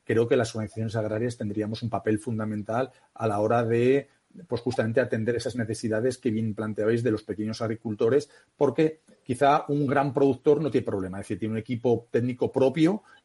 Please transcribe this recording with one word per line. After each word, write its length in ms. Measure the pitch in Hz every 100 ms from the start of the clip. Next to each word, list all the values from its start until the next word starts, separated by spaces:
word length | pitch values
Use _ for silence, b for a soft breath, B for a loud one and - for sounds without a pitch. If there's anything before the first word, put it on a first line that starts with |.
creo 240 | - 110 117
que 80 | 131
las 180 | 117
organizaciones 420 | 113 107 110 110 113
agrarias 420 | 107 107 120 117
tendríamos 440 | 107 104 107 110
un 80 | 117
papel 300 | 104 - 107
fundamental 720 | - 110 107 107 101 113 131 b b -
a 120 | 113
la 120 | 101
hora 240 | 107 117
de, 460 | 117 117 123 139 - b _ - -
pues, 140 | 120
justamente 380 | 127 117 110 120
atender 380 | 120 117 110 117
esas 180 | 123 120
necesidades 640 | 110 110 113 107 127 123
que 120 | 120
bien 240 | 110 113
planteabais 480 | 104 107 107 107 117
de 100 | 120
los 120 | 107
pequeños 380 | - 98 107 110
agricultores, 680 | 113 110 - 107 117 139 147 b b _
porque 420 | 143 127 156 156 _ _
quizá 400 | - 131 139 151 -
un 180 | 143 139
gran 260 | 139 143
productor 480 | 127 139 127 - 147
no 80 | 147
tiene 160 | 127 113
problema, 340 | 101 92 95
es 40 |
decir, 160 | 101 95
tiene 140 | 110
un 60 | 110
equipo 500 | 110 120 127 117 -
técnico 400 | 123 123 123 120
propio, 520 | 127 131 131 156 208 b b